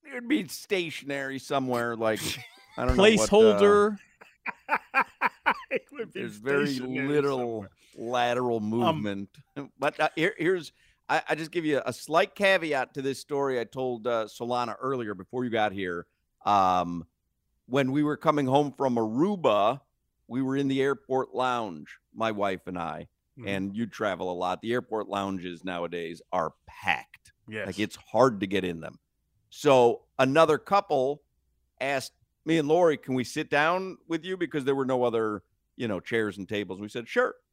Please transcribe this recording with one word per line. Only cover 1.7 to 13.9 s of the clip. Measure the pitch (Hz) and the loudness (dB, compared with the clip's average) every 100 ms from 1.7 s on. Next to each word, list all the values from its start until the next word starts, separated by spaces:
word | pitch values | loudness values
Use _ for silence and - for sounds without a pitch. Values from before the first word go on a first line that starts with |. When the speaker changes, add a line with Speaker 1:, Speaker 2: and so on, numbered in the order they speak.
| 120 117 113 | 0 0 0
Speaker 1:
like, | 113 107 - - - - _ - | 0 0 -4 -8 -12 -20 _ -4
I | |
don't | 123 127 | 0 6
know | |
what, | 208 220 | 8 6
uh, | 220 | 6
Speaker 2:
Placeholder. | 208 220 202 202 208 208 208 | 8 8 8 6 6 4 -2
Speaker 3:
<laughs> | - _ - _ - - - 294 - 269 262 _ 285 - - - - | -12 _ -20 _ -14 -14 -4 -4 -2 -2 -2 _ -4 -2 -4 -4 -4
It | 269 - | -6 -6
would | 285 226 | -14 -12
be | - | -8
Speaker 1:
there's | 120 104 | -10 -6
very | 120 143 147 | 0 0 0
Speaker 3:
stationary | 131 127 131 135 | -2 -4 -4 0
Speaker 1:
little | 147 139 131 | 0 0 -2
Speaker 3:
somewhere. | 120 113 98 _ _ - | -4 -6 -10 _ _ -12
Speaker 1:
lateral | 113 123 120 120 123 113 | -4 0 2 0 0 0
Speaker 3:
Um, | |
Speaker 1:
movement. | 107 113 120 160 107 98 98 - _ - | 0 2 2 0 -4 -6 -10 -16 _ -16
<laughs> | 139 _ | -16 _
But, | 139 - | -4 0
uh, | 156 | -2
here, | - 160 - | 0 -2 0
here's, | 156 185 147 _ _ _ - | -2 -2 -4 _ _ _ -2
I, | 156 - | -2 0
I | |
just | 151 160 | -6 -4
give | 175 | -4
you | 156 135 | 0 0
a | - | -2
slight | 117 - 160 208 | -8 -2 0 0
caveat | - 196 190 160 139 123 | 2 2 2 2 -2 -2
to | 143 | -4
this | 135 127 | -6 -6
story | - 143 139 127 | -6 -2 0 -2
I | |
told, | 113 135 131 | -4 -4 -4